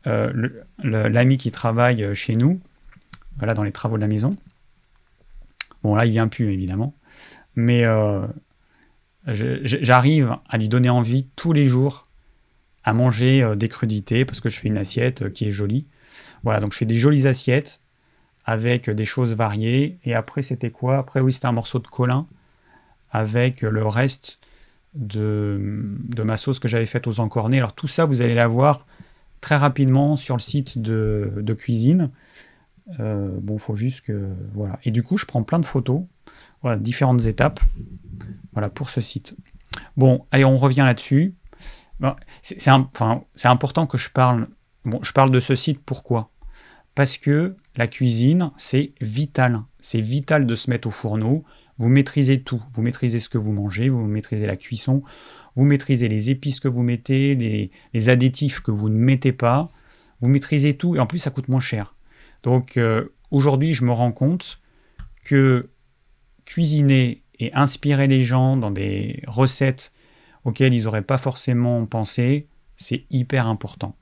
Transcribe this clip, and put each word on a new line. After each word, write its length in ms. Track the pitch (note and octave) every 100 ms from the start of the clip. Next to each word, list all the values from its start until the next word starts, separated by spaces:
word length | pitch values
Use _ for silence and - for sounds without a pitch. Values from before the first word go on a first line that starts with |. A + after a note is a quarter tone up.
| -
Euh, 240 | A2+ A2
le, 320 | A#2+ A2+ - - -
le, 260 | C3 A2 A2
l'ami 280 | A2 B2 C3+
qui 140 | A#2
travaille 640 | - A#2 A2+ B2 A#2 G2+
chez 220 | G2+ - A2+
nous, 240 | C3 F#3 - _ - - - - - -
voilà, 160 | G#2+
dans 80 | A2
les 100 | G#2
travaux 240 | - A2+ A2
de 60 |
la 60 | G#2
maison. 280 | G#2+ B2 G3 - _ _ _ _ _ _ _ _ - - _ - -
Bon, 120 | G#2+
là, 120 | G#2 A#2
il 60 |
vient 160 | A2+ A2+
plus, 240 | - A2
évidemment. 420 | F#2+ F#2 F#2 B2 - _ - - - _ -
Mais, 280 | A#2 A#2+
euh, 420 | A#2 A2 G#2+ G2+ G2+ - _ _ _ _ _ _ _ _ D#3+
je, 400 | G#2 A#2+ C3 C#3
je, 120 | C#3
j'arrive 560 | B2 B2+ B2+ D#3 B2+ A#2 _
à 100 | A#2
lui 100 | G#2+
donner 200 | B2 B2
envie 380 | B2 A#2 B2+ C3
tous 180 | - E3+
les 140 | D3+ C#3
jours 400 | B2 C#3 - _ _ _ _ _ _ _ _
à 80 | -
manger, 500 | A2+ B2+ A2 B2+ C3+
euh, 140 | A#2 G#2
des 120 | A2
crudités 560 | - A2+ G#2+ G2 A#2
parce 160 | C3 -
que 80 | A#2
je 100 | -
fais 100 | G#2+
une 100 | G#2+
assiette, 440 | G2 - B2 B2+
euh, 80 | -
qui 160 | - G#2+
est 40 |
jolie. 360 | G2+ G2+ A#2+ D3 _ _ - - -
Voilà, 160 | A#2+ G#2+
donc 120 | G#2
je 60 | -
fais 80 | A2+
des 100 | A#2
jolies 300 | C3+ D3 C3+
assiettes 540 | C3 - C3 - - _ _ _ _ _ _
avec, 440 | - A2+ A#2 B2 -
euh, 60 |
des 100 | G#2+
choses 300 | G#2+ - B2
variées. 640 | A2 A2+ G#2 A2 B2+ C#3+ F3+
Et 100 | -
après, 280 | A#2 A2 -
c'était 280 | C3+ B2+ A#2+
quoi ? 280 | - B2+ C3+
Après, 220 | C3 C3+
oui, 120 | C3
c'était 140 | C3 C3
un 60 |
morceau 280 | A#2 A2 B2+
de 80 | -
colin 400 | - B2 B2+ D#3+ - _ _ _ _ _ _ _
avec, 540 | A2 A2 A#2 B2 B2+
euh, 60 | A2
le 160 | G#2+ G#2+
reste 520 | G#2+ C3+ - - - _ _ _ _ _
de, 680 | D3+ G#2+ G#2+ G#2+ G#2 G#2 G2+ G2+ G#2+ A2 G2+
de 180 | - A#2
ma 140 | A2 A2
sauce 240 | - C3
que 80 | A#2+
j'avais 180 | A#2 A2+
faite 220 | A#2+ B2
aux 100 | G#2+
encornets. 400 | A2 A#2+ A2 C3+
Alors 160 | A#2
tout 140 | - D3
ça, 160 | -
vous 180 | E3 B2+
allez 120 | A#2+
la 120 | A#2 A#2
voir 400 | A#2 C#3+ C#3 _ _ - _ _ -
très 140 | - D3
rapidement 600 | C#3+ C3+ C3+ C3 C#3+ D3
sur 200 | - B2
le 40 |
site 380 | - D3 C3+ A#2+
de, 540 | A2+ A2 G#2+ G#2+ G2+ G2+
de 180 | G#2+
cuisine. 560 | G#2+ - A#2 A#2+ F3+ D3+ - _ - - _ _ _ - D#3+
Euh, 280 | G#2+ G#2 G2 F#2+
bon, 180 | G2 G#2+
faut 180 | - G#2+
juste 260 | A#2+ C3
que, 260 | - G#2 G2 F#2+ G2
voilà. 240 | G#2 G#2 F#2+
Et 60 | B2
du 120 | A2+
coup, 160 | - G3+
je 80 | -
prends 160 | B2
plein 160 | A2 E3+
de 80 | -
photos, 360 | C3+ B2+ C#3 F3+ _ - - - _
voilà, 160 | B2+ A2
différentes 480 | G#2+ B2 C3+ B2 A2+
étapes, 340 | G#2+ C3+ - - - - - - F#2+ G#2 F#2+ -
voilà, 180 | G#2+ G#2
pour 200 | - C3
ce 100 | -
site. 360 | A2 - - - - - _ - - -
Bon, 280 | C3 C3 -
allez, 140 | C3+
on 120 | C3+ C3
revient 280 | C3+ B2+
là-dessus. 500 | C3+ A#2+ - C#3 F3+ F3+ - - - - _ -
Bon, 140 | C3+ C3+ - -
c'est, 160 | - -
c'est 120 | -
un, 180 | C3 C3
enfin, 300 | - A2+ A#2+ -
c'est 140 | - B2
important 380 | B2 C3+ - D#3+
que 120 | B2
je 100 | -
parle, 400 | - B2+ A#2+ A2 _ _ _ A#2+
bon, 140 | A2
je 100 | -
parle 180 | - C3+
de 100 | B2+
ce 140 | B2+
site, 280 | C3 - D3
pourquoi ? 460 | - C3 - A#2 G#2+ _ - - - - _
Parce 240 | - C#3 -
que 380 | - D3 F3+ F#3+ _ -
la 120 | A#2
cuisine, 640 | - B2+ A2+ B2+ F3 E3 -
c'est 360 | - B2+ C#3+ _
vital. 580 | A2+ A2+ D3 - B2+ A#2 A2 _
C'est 200 | - A#2
vital 460 | G#2+ C3+ C3+ D3+ B2+
de 80 |
se 160 | A#2 -
mettre 180 | A#2 A2+
au 40 |
fourneau. 520 | G#2 A2 G#2+ A2 D3+ - _ _ -
Vous 100 | A#2
maîtrisez 520 | C3 C3+ - C3+ C3+
tout. 220 | C3 B2 B2
Vous 100 | A2+
maîtrisez 380 | A2+ A#2+ B2 A#2
ce 80 | -
que 80 | A#2
vous 160 | G#2+
mangez, 380 | G#2 G2+ F#2 B2+
vous 160 | B2+ A2
maîtrisez 400 | G#2+ - A2 G#2
la 100 | F#2
cuisson, 460 | - A#2 - C3+ C3+ - - - - -
vous 80 |
maîtrisez 440 | C#3 C#3+ - C3 A#2+
les 220 | G#2+ G#2+
épices 300 | C3+ C#3+ C3
que 80 | C#3
vous 140 | A#2+
mettez, 520 | A#2+ A#2+ - C3+ C#3
les, 360 | C3+ A#2 G#2+ F#2+ - _
les 160 | A#2 A2
additifs 520 | B2+ B2+ B2+ D3 -
que 100 | -
vous 180 | G#2 G#2+
ne 80 | A2
mettez 360 | B2 C3+ C3
pas. 380 | B2+ A#2 C3 E3 _ _ _ _ _
Vous 80 | B2
maîtrisez 480 | C#3 - D3+ C#3+ C#3
tout 180 | F3
et 60 | D#3+
en 60 | A#2+
plus, 120 | E3+
ça 120 | D3+
coûte 180 | C3+ B2+
moins 120 | B2+
cher. 340 | B2+ A2 - - - _ - -
Donc, 340 | A#2+ B2+ B2 -
euh, 360 | A#2 A2 A2 _ _
aujourd'hui, 440 | C#3 C#3 C#3 D#3
je 100 | D3
me 60 | B2
rends 220 | A#2 A#2+
compte 480 | A2 C3+ F3 - - _ _ _ - - -
que 440 | - C#3 C3+ B2+ B2 _ _ _ _ _ _ _
cuisiner 800 | - - E3 D3+ C#3 C3+ B2 A#2 _ _
et 120 | A#2
inspirer 520 | C3 C#3 - C#3+ C#3 C#3
les 160 | C3
gens 340 | B2 B2+ C3 C3+
dans 140 | G#2+
des 520 | G2+ G2+ G2+ G#2 - -
recettes 640 | A2+ C3 - C3+ C3 - _ _ _ _ _
auxquelles 280 | B2+ A2 C3+
ils 120 | A#2+
n'auraient 180 | A2 G#2+
pas 160 | G2+ C3+
forcément 640 | C3+ B2+ - A#2+ A#2+ A#2+ A2+
pensé, 600 | A#2 G#2+ - B2 C#3+ D3 _ _ -
c'est 280 | - B2 -
hyper 380 | C3+ A#2+ C3+ A2+
important. 480 | G#2+ G#2+ - G2+ -